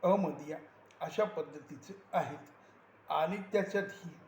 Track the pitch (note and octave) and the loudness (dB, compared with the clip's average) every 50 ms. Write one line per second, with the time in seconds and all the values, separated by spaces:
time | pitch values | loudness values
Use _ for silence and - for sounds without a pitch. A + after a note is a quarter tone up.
0 | - F3 F#3+ G3+ F#3+ D#3+ C#3+ C3+ C#3+ D3 D#3 - - - - - - - - - | 8 6 6 6 6 2 0 -4 -6 -8 -8 -10 -10 -16 -20 -20 -20 -20 -12 -8
1 | - E3 - - G#3+ G#3 - E3 D3+ C#3 C#3+ D3+ C#3+ - D3 C3 - - G3 - | -8 -6 2 2 2 2 2 -4 -6 -6 -8 -16 -14 -14 -16 -16 -14 -16 -16 -16
2 | - - - F3+ D3+ B2 C#3+ D3+ - - - - - - - - - - - - | -14 0 0 0 0 0 -4 -10 -12 -18 -20 -20 -20 -20 -20 -20 -20 -20 -20 -20
3 | - - D3+ D3+ D#3 E3 F#3+ G#3 F#3+ - - G#3 F#3+ - - G3+ G3 G3 - - | -8 -2 0 2 2 2 0 -2 -6 0 2 2 2 2 0 -2 -2 -2 -6 -12
4 | - F3 - - - | -14 -14 -14 -16 -20